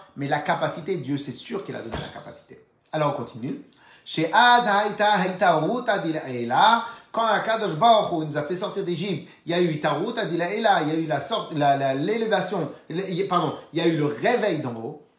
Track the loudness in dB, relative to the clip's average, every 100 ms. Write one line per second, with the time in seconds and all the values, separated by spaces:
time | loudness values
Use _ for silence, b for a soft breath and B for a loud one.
0 | B -8 -4 -2 -2 -2 -2 -4 -6 -6
1 | -4 -6 -6 -12 -8 -8 -8 -10 -10 -10
2 | -10 -14 -16 -20 _ -20 _ _ _ -2
3 | -2 -2 -8 -10 -8 -8 -12 b b b
4 | -8 -4 2 6 6 6 4 2 0 2
5 | 2 4 0 2 4 4 2 -2 0 -2
6 | -2 -4 -6 -6 0 4 6 4 B B
7 | B -2 0 0 0 -2 -2 4 6 6
8 | 4 -2 -2 -4 -4 -4 -4 -4 -4 -4
9 | -4 -6 B B -4 0 2 0 -2 0
10 | -2 -4 -4 -2 -2 0 4 4 2 0
11 | 0 -4 -2 -4 -4 2 4 4 2 0
12 | 0 0 2 0 0 -4 -4 B -8 -6
13 | -4 -4 0 0 0 -4 -6 0 2 2
14 | 0 0 2 2 2 -2 -4 -8 -10 -12
15 | -18